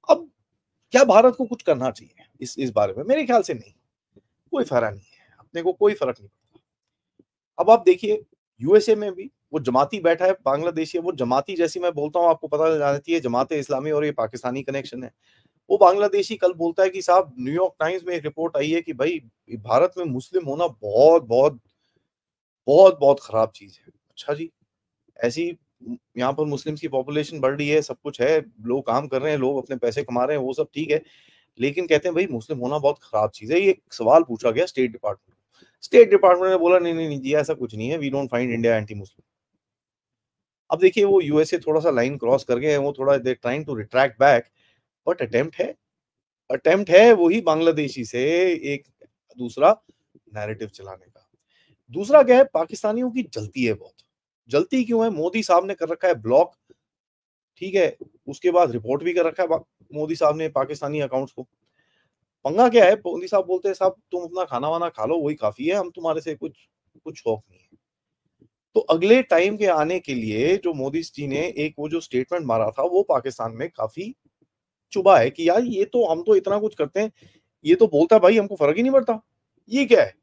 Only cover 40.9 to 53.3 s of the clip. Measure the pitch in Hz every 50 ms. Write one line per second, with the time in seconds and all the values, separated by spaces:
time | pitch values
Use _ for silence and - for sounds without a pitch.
40.9 | - 226 202 196 196 190 170 143 147 151 160 - - 170 - 156 156 160 156 170
41.9 | 139 120 120 131 143 131 117 117 131 135 - - 123 123 139 151 147 143 139 143
42.9 | 143 131 135 139 139 135 120 127 127 _ - 120 127 151 151 147 135 110 104 -
43.9 | - 127 139 135 113 _ 135 147 135 113 - _ _ _ _ _ _ _ _ _
44.9 | _ _ _ 156 175 - 135 110 120 120 139 160 - - - - - _ _ _
45.9 | _ _ _ _ _ _ _ _ _ _ _ _ 135 131 _ 156 175 196 208 170
46.9 | 165 190 220 240 226 190 170 165 190 226 185 165 156 160 165 165 160 151 147 135
47.9 | - 131 117 107 - 120 127 147 165 175 185 185 175 - - 143 143 139 _ _
48.9 | _ _ - _ _ _ _ _ _ 123 123 120 110 131 143 175 220 _ _ _
49.9 | _ _ _ _ _ _ _ _ - 107 104 104 110 104 113 104 _ - 98 95
50.9 | 95 92 92 _ _ _ _ _ _ _ _ _ _ _ _ _ _ _ _ _
51.9 | 120 165 202 214 285 302 269 240 247 254 269 - - 160 165 - - - - 214
52.9 | 214 240 254 254 233 254 220 -